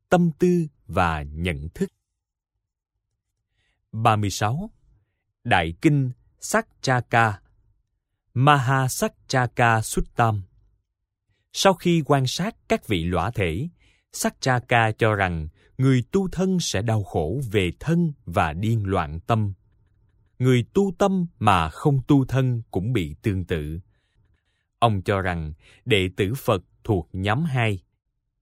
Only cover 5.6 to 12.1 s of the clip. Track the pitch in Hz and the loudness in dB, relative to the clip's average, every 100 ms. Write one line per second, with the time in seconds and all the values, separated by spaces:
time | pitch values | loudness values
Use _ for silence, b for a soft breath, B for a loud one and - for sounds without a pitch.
5.6 | 82 82 160 147 131 - _ _ - - | 2 0 2 2 0 -6 _ _ -2 -2
6.6 | - _ - 127 - 120 113 101 _ _ | -2 _ 0 0 2 2 2 0 _ _
7.6 | _ _ _ _ _ _ _ 120 139 143 | _ _ _ _ _ _ _ 0 4 4
8.6 | 123 135 131 - 220 - - 131 123 - | 4 0 0 -2 -6 -6 -4 -2 0 2
9.6 | 120 113 107 - 175 - 113 104 92 _ | 2 2 0 -4 -4 0 0 0 -6 _
10.6 | _ _ _ _ _ _ _ _ _ - | _ _ _ _ _ _ _ _ _ 0
11.6 | 196 180 175 170 143 | 2 4 2 2 2